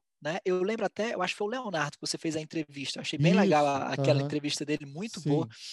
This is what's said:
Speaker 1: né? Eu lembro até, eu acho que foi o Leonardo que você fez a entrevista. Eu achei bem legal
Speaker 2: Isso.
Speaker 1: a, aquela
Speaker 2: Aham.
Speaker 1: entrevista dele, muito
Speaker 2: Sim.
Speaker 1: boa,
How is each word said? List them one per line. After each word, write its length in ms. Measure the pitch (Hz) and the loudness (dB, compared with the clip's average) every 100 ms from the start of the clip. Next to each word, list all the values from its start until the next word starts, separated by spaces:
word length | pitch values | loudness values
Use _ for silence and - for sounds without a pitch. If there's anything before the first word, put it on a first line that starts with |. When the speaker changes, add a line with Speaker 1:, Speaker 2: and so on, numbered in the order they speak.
| _ _ | _ _
Speaker 1:
né? 180 | 147 175 - | -6 -4 0
Eu 180 | 185 | 0
lembro 220 | 185 220 196 | 0 0 -2
até, 280 | - 220 180 | -2 -4 -2
eu 60 | |
acho 100 | 180 - | -2 -2
que 40 | |
foi 80 | 208 | -4
o 40 | |
Leonardo 460 | 254 247 165 147 - | -4 -4 -4 -4 -4
que 100 | 151 | -6
você 100 | 160 | -4
fez 180 | 165 156 | -4 -4
a 60 | |
entrevista. 580 | 156 165 151 143 135 - | -6 -6 -8 -8 -8 -6
Eu 20 | |
achei 180 | - 151 | -6 2
bem 140 | 151 185 | 6 6
legal 300 | 196 151 147 | 6 6 4
Speaker 2:
Isso. 20 | |
Speaker 1:
a, 260 | 139 139 | 2 -2
aquela 280 | 135 135 139 | 0 2 4
Speaker 2:
Aham. 0 | |
Speaker 1:
entrevista 440 | 139 147 143 - 147 | 2 -2 -2 -4 -2
dele, 200 | 151 143 | -4 -4
muito 360 | 139 226 208 | -10 -10 -4
Speaker 2:
Sim. 0 | |
Speaker 1:
boa, 260 | 147 143 117 113 - | 0 2 0 -8 -16